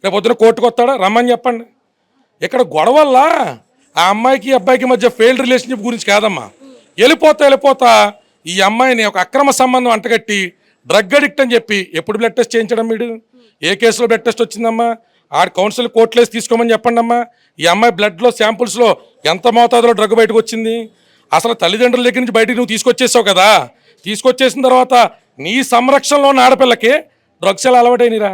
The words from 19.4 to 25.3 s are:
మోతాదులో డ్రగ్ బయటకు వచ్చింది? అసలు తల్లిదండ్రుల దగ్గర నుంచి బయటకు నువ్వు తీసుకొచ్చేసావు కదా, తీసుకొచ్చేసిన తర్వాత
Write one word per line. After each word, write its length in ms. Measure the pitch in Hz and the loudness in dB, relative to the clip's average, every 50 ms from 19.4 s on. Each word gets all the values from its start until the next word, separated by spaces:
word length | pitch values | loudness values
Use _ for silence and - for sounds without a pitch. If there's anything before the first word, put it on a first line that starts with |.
| - 240 | -2 0
మోతాదులో 440 | 214 233 240 233 240 240 226 240 233 | 2 4 2 4 2 2 2 2 2
డ్రగ్ 220 | 190 214 202 214 | 2 0 0 2
బయటకు 240 | 226 226 214 220 226 | 2 2 2 2 -2
వచ్చింది? 520 | 220 - - 226 220 220 226 233 226 220 _ _ _ _ _ _ _ _ - | -2 -2 -6 -6 -6 -6 -6 -8 -10 -14 _ _ _ _ _ _ _ _ -2
అసలు 220 | 160 202 233 233 | -2 -2 -2 -4
తల్లిదండ్రుల 500 | 233 180 170 190 220 247 247 247 247 247 | -2 -2 -2 0 0 0 0 0 2 0
దగ్గర 140 | 240 - 254 | 0 0 -2
నుంచి 140 | 254 - 185 | -4 -2 0
బయటకు 240 | 226 226 208 247 220 | 0 0 0 0 -4
నువ్వు 80 | 247 | -4
తీసుకొచ్చేసావు 580 | - 220 220 - 254 233 - 254 262 - 247 220 | -4 -4 -4 -2 -2 0 0 0 0 2 0 0
కదా, 440 | 202 196 180 185 208 214 180 131 120 _ _ _ _ _ _ _ | 2 2 2 4 4 4 2 0 -4 _ _ _ _ _ _ _
తీసుకొచ్చేసిన 580 | 185 214 202 - 254 247 254 262 254 - 269 262 | -10 -10 -2 0 -2 0 2 0 -2 0 0 0
తర్వాత 480 | 254 254 254 254 254 262 247 226 185 - _ _ _ | 2 2 2 2 2 2 2 2 2 -2 _ _ _